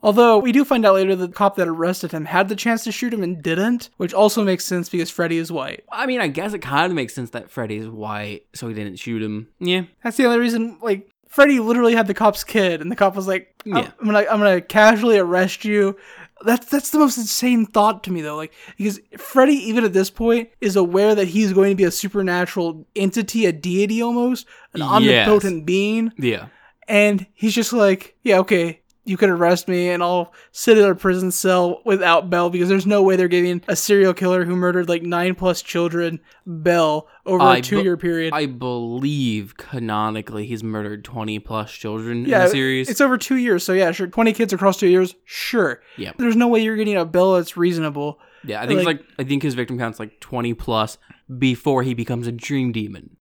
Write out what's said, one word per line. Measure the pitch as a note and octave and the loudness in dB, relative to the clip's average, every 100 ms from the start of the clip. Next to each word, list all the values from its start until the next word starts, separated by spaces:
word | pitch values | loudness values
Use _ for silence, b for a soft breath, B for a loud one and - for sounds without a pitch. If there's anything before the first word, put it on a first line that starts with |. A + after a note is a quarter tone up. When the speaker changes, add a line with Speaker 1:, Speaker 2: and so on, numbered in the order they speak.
Speaker 1:
Although, | G#3+ G#3 A#3+ A3+ | 2 4 6 6
we | B3 | 4
do | A#3+ | 2
find | C#4 B3+ | 2 2
out | A3 | 4
later | F#3+ F#3+ F#3+ | 4 2 0
that | F3+ | -4
the | |
cop | - G3+ G3+ | 0 0 0
that | F3 | -4
arrested | E3 E3 F3+ E3 | -2 -4 -4 -6
him | E3 D3 | -8 -4
had | F3 G3 | -2 -2
the | |
chance | G3+ A#3 A3+ | -2 -2 -2
to | A3+ | -4
shoot | G3 B3 | -6 -6
him | A3+ | -4
and | F3 F3 | -4 -4
didn't, | D#3+ E3 G#3 A#3+ - _ | -4 -2 0 -2 -6 _
which | F3+ | -4
also | F#3 G#3 G#3+ | 2 2 4
makes | G3+ F3+ | 0 -2
sense | - F3+ E3+ | -2 -6 -4
because | F3+ E3 | -4 -6
Freddy | - E3+ E3 | -4 -2 -2
is | E3 | -4
white. | E3 C3+ - _ | -8 -8 -12 _
Speaker 2:
I | G3 C4 | -6 -4
mean, | B3 | -2
I | F#3+ | -2
guess | C#3+ G3 | -4 -6
it | G#3 | -8
kind | B2+ C#3 F3 | -4 -2 0
of | |
makes | E3+ B2 | -2 -6
sense | - A#2+ | -8 -10
that | A#2+ - | -12 -14
Freddy | - A2+ G#2+ | -10 -8 -8
is | A2 | -10
white, | A2+ G#2 G#2 G#2 G#2 _ | -12 -10 -8 -10 -12 _
so | - A#2 | -14 -10
he | |
didn't | G#2+ G#2 F#2 | -10 -10 -12
shoot | - A2+ | -8 -6
him. | G#2+ G#2+ A2+ _ | -6 -8 -12 _
Yeah. | F3+ F3+ F3 _ | -4 -4 -4 _
Speaker 1:
That's | A#3+ A3+ | -10 0
the | B3+ | 2
only | A#3 | 2
reason, | A#3+ A#3 A3+ - | 0 -2 -4 -8
like, | A#3 G3 G3+ _ _ | -6 -6 -6 _ _
Freddy | - C#4+ C4+ | 4 4 4
literally | A3 A#3 A#3 | 2 2 4
had | A#3 G3+ | 2 0
the | |
cop's | G3 G#3+ G3+ | 2 0 0
kid, | - A3 F#3+ E3 | -4 0 0 -2
and | D#3+ | -6
the | A#3 | 0
cop | G3 F#3+ | 0 0
was | F#3+ | -4
like, | F#3+ F#3 _ - | -6 -6 _ -4
"I'm, | G3+ | -4
Speaker 2:
Yeah. | - - | -4 -6
Speaker 1:
I'm | G#3+ | 0
gonna, | G#3 G#3 | 2 2
I'm | G#3+ | 2
gonna | G#3 F#3 | 2 2
casually | - G#3+ G#3+ A3 A#3 G#3+ | 0 4 6 6 4 4
arrest | F3 F3+ F#3 - | 4 0 0 -2
you." | G#3+ G#3 G3 G3 B B B _ | -2 0 0 -2 B B B _
That's, | G#3 A#3 - | 0 0 0
that's | C#4+ - | -4 -2
the | D4+ | 2
most | D4 A#3+ | 2 2
insane | A3 - B3 A#3+ A3 | -6 -2 0 0 0
thought | A3 G#3 G#3 | 2 2 0
to | F#3 | -6
me, | F3+ | -8
though. | D3+ D3+ | -6 -8
Like, | D#3 B B B | -10 B B B
because | G#3 G3+ _ - | -6 -6 _ -20
Freddy, | - C4+ C4 | -2 4 6
even | C#4+ A3+ A3 | 4 0 0
at | A3 | 2
this | F#3 F#3+ | 2 0
point, | - A3+ A#3 A3+ _ | -2 0 0 -2 _
is | G#3 G3 | -2 2
aware | F3 F#3 G#3 | 2 2 4
that | G#3 F#3+ | 4 2
he's | F3+ G#3+ | 2 2
going | F#3+ G3 | 4 2
to | G3 | 4
be | |
a | F3+ | 0
supernatural | - G3 G3+ F#3+ F3+ F3+ - E3+ D#3 - | 0 -6 -2 -2 -2 -2 -4 -6 -6 -12
entity, | - G3 G#3+ G3+ A3+ G#3 | -2 -2 -2 -4 0 0
a | |
deity | D#3+ F3+ F3+ G#3 A3 | 0 -2 0 0 0
almost, | A#3 A#3+ B3 B3 - b b | -2 0 -2 -2 -8 b b
an | - | -8
Speaker 2:
Yes. | D3 G3+ A3 A#2+ A2+ | 0 4 6 4 6
Speaker 1:
omnipotent | G#3 G3 E3+ D#3 | 4 2 -4 -2
being. | F#3 G3+ A3 A3+ - | 0 0 0 -2 -2
Speaker 2:
Yeah. | C3 G#2 - b b _ - | -4 -4 -8 b b _ -2
Speaker 1:
And | G#3 G#3 G3+ F#3 | 2 4 2 -4
he's | _ A3 | _ -2
just | G#3+ A3+ | 0 -2
like, | A#3+ G3+ F#3+ - _ | 2 4 2 -4 _
"Yeah, | B3 F#3+ | 2 2
okay, | F#3 F#3+ E3+ D#3+ _ _ - | 4 2 0 -6 _ _ -8
you | F#3 | 0
could | G3+ | 2
arrest | F3 F3 F3 - | 4 2 2 0
me | F3+ F3+ | -2 0
and | F3 | -2
I'll | F3 F3+ E3+ b b | 0 -2 -4 b b
sit | - - A3 | -6 4 6
in | |
a | G3+ | 6
prison | F#3 G3 F#3 F#3 | 4 0 0 -2
cell | F3+ F#3 F#3 F3 F3 | -2 0 2 0 -2
without | - G3 F3+ E3+ F3+ | 0 2 4 2 2
bail," | F3 F3 | 0 0
because | F3 F3 | 0 0
there's | G3 F#3 | 2 2
no | G#3 | 4
way | F#3+ F#3 | 4 4
they're | F3+ | 2
giving | F3 F3+ F3 - | 2 0 -2 -4
a | E3 | -4
serial | - G3+ F#3+ | 2 4 4
killer | F3 F#3 F#3 | 2 0 0
who | F3 F3+ | 0 0
murdered, | F3+ F3+ F3 | 0 0 -2
like, | E3+ | -2
nine | E3+ E3+ F3+ | -2 -2 -2
plus | F#3 F#3 F3 | -2 -2 -2
children | - F3 E3+ E3+ E3+ E3 b b - E3 | -4 -4 -2 -2 -4 -6 b b -14 -4
bail | D#3+ E3+ D#3+ D3+ - b | 0 2 2 0 -6 b
over | - F#3 | -2 2
a | C3+ | 4
Speaker 2:
I | B2+ | 4
be-, | |
Speaker 1:
two-year | B2 G3+ G3 F3 | 2 0 0 -2
period. | F3 E3 E3 | -2 -2 -2
Speaker 2:
I | D3+ D3 | -2 -4
believe | B2 B2 B2 A#2 A#2+ C#3 D3 B2+ G#2+ G2+ - | -6 -6 -6 -6 -4 -4 -2 -2 -2 -6 -16
canonically | - C3 A#2 G#2+ A2 A2 G#2 A2 G#2+ | -14 -8 -4 -2 -4 -4 -8 -10 -8
he's | A#2 | -8
murdered | A2+ G#2+ G#2 G#2 | -8 -8 -8 -10
twenty | - A#2+ G#2+ G#2+ | -12 -10 -8 -8
plus | - A2 G#2 | -6 -8 -8
children | - A2 A2 A2+ A#2+ | -10 -8 -8 -6 -6
Speaker 1:
Yeah, | B2 A3+ | 0 2
Speaker 2:
in | |
the | F3+ | 2
series. | C#3 C3 C3 C3 | 2 0 -2 -4
Speaker 1:
it's | A#3 | 0
over | C#4 B3+ | 2 0
two | - C4 | -2 -2
years, | B3 F3+ | 2 0
so | - | 0
yeah, | F#3 F3+ | 0 0
sure, | F3 F3+ | -2 -6
twenty | G3+ A3+ | 0 0
kids | A3 A3+ | 0 -2
across | F#3 G3 F#3 | 0 0 2
two | F#3+ | 2
years, | F#3 F3+ - | 4 2 -4
sure. | _ - - A#3+ F3 A#2+ b b | _ -12 -4 0 0 -2 b b
Speaker 2:
Yeah. | F#2+ - | -14 -4
Speaker 1:
There's | A#3+ A3+ | 0 2
no | A#3+ | 4
way | A3+ | 2
you're | A3 A3 | 2 -2
getting | G#3+ G3 | -2 0
a | |
bail | E3 E3+ F#3 | 0 2 4
that's | F#3 F3 - | 4 0 0
reasonable. | F3 E3+ D#3 C#3+ D3 D3 b b | 0 0 -4 -4 -8 -10 b b
Speaker 2:
Yeah, | - G#2 | -10 -8
I | A#2+ | -2
think | D3+ | 0
it's | F3+ | 0
Speaker 1:
Like | D3 | -2
Speaker 2:
like, | - - | -6 -10
I | |
think | C3 C#3 | -4 -2
his | D3 | -2
victim | B2 A#2+ B2 | -4 -6 -6
count's, | A#2 A2 | -6 -8
like, | A2 _ | -14 _
twenty | - B2 A#2+ | -10 -6 -4
plus | A#2 - A2+ G#2+ - b b _ C3 | -6 -4 -2 -2 -6 b b _ -2
before | C3 A#2+ - C3 | 0 0 0 0
he | C3 | 0
becomes | A#2 A#2 A#2+ A#2+ | -4 -4 -6 -6
a | |
dream | A#2 - C#3+ B2+ | -10 -6 -2 -2
demon. | A2+ G#2 F#2+ - _ | -4 -8 -12 -20 _